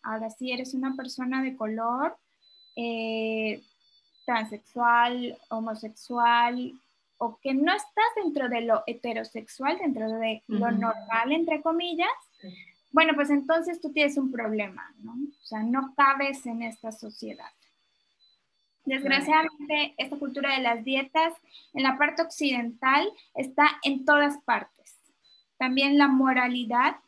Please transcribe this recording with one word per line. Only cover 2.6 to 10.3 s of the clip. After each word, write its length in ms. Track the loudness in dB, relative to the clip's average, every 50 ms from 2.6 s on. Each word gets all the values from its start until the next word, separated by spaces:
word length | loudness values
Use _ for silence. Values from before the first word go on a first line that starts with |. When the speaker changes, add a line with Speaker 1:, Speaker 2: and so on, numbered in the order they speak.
| _ _ -10
Speaker 1:
eh, 840 | -6 -6 -4 -4 -4 -4 -4 -2 -2 -2 -2 -2 -2 -2 -2 -4 -6 -10 _ _ _ _ _ _ _ _ _ _ _ -4
transexual, 1120 | -2 -2 -2 -2 -4 -10 -14 _ _ -6 0 4 4 6 6 6 4 2 -2 -6 -6 -8 -10 -12 -8
homosexual, 1300 | -6 -6 -6 -6 -8 -8 -10 -14 -14 -16 -12 -6 -2 2 4 4 6 4 4 2 0 -2 -6 -8 -10 -16 _ _ _ _ _ _ _
o 220 | -6 -6 -6 -6 _
que 140 | -4 -2 0
no 180 | 2 4 4 2
estás 320 | 0 -2 -6 0 2 2 2 2 0 -2
dentro 260 | -2 0 0 -2 0
de 120 | 0 -2
lo 220 | 2 2 2 2 2
heterosexual, 920 | -4 -8 -6 -6 -6 -6 -6 -8 -8 -10 -14 -14 -14 -14 -4 -2 -2 -2 0
dentro 300 | 0 -2 -2 -2 -2 -4 -2 -2
de 240 | -2 -2